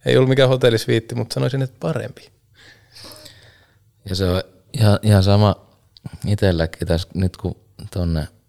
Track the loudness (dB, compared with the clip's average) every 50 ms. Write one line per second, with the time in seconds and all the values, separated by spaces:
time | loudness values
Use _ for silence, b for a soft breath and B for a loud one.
0 | _ 2 2 2 2 2 2 2 2 2 2 2 2 2 2 2 0 0 -2 -2
1 | -2 -4 -8 -8 -6 -6 -6 -4 -4 -4 -2 -4 -6 -6 -8 _ -8 -6 -6 -6
2 | -8 -10 -14 -18 -20 -20 _ _ _ _ B B B B B B B B B B
3 | B B B B B B B B B B B B B B B B B _ _ _
4 | _ -8 -4 -2 0 0 0 -2 -4 -8 _ _ _ _ -2 2 4 4 4 2
5 | 2 4 4 4 4 4 4 4 4 2 2 -2 _ _ _ _ _ _ _ -20
6 | _ -18 -16 -10 -6 -4 -4 0 0 0 2 0 -2 -4 -4 -8 -4 -2 -2 -2
7 | -2 _ -4 -4 -2 -2 -4 -6 -10 -10 -10 _ _ _ _ -20 -20 -12 -8 -6
8 | -4 -2 -2 -4 -4 -8 _ _ _